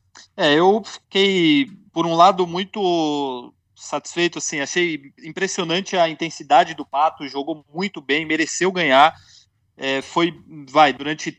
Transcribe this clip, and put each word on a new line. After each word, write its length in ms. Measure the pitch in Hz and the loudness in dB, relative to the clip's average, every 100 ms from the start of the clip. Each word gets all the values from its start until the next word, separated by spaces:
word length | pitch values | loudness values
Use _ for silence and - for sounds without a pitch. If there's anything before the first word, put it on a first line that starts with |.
| _ - - - | _ -20 -16 -2
É, 160 | 165 | 2
eu 280 | 147 180 214 214 | 4 4 2 -2
fiquei, 840 | - _ 196 196 190 165 147 139 - _ | -20 _ 0 0 2 4 2 0 -6 _
por 140 | 165 170 | -4 0
um 100 | 165 | 6
lado, 320 | 180 185 175 | 6 4 -2
muito 1040 | 170 196 220 190 170 156 147 139 123 120 _ _ _ | -4 -8 -4 0 0 0 -2 -4 -6 -12 _ _ _
satisfeito, 580 | - 147 - 175 175 160 | -10 -8 -8 -2 -2 -2
assim, 200 | - 156 | -8 -6
achei 400 | 139 180 175 156 139 _ | -6 -2 -4 -4 -12 _
impressionante 720 | 160 160 185 196 170 170 196 185 | -14 -6 -6 -4 -4 -4 -2 0
a 140 | 165 | 0
intensidade 640 | 156 165 - 143 147 175 | 0 -10 -8 2 4 4
do 120 | 160 139 | -2 -8
Pato, 400 | 139 156 - 143 | -2 -2 -2 -12
jogou 360 | 139 143 156 _ | -8 -8 -10 _
muito 280 | 151 202 170 | -8 -8 -8
bem, 240 | 135 147 156 | -4 -4 -2
mereceu 480 | 156 156 - 180 | -4 -4 -2 -2
ganhar, 400 | 180 160 131 151 - _ - _ _ _ - | -2 2 6 4 2 _ -20 _ _ _ -10
é, 240 | 135 135 | -6 -6
foi, 360 | - - 170 160 - 156 139 | -4 -2 -2 -2 -20 -20 -4
vai, 220 | 139 151 | 2 4
durante 400 | 131 143 156 - | 2 -6 -8 -10